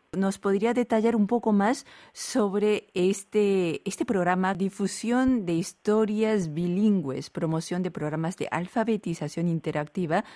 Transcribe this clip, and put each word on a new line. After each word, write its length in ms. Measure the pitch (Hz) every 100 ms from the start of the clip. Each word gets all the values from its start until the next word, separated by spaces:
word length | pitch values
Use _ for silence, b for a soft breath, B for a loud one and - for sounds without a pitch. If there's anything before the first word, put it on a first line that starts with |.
| _
¿Nos 260 | 180 196 196
podría 360 | 202 196 220
detallar 420 | 240 233 226 220 233
un 100 | 202
poco 260 | 240 220
más 340 | 208 202 254 - B B
sobre 680 | - - 262 208 196 208 208 -
este, 880 | - 180 196 - 214 202 196 175 156 -
este 160 | - -
programa, 480 | 202 175 180 185
Difusión 960 | 196 196 - 196 - 220 240 262 254 180
de 60 |
Historias 1000 | 165 - - - 214 220 214 220 214 170
Bilingües, 800 | 151 175 180 214 202 143 127 147
promoción 500 | - 165 160 165 180
de 80 | 180
programas 480 | 170 151 156 160 180
de 100 | -
alfabetización 960 | 156 175 - 220 220 - 165 151 - 170
interactiva 760 | 165 156 151 151 - 175 170 226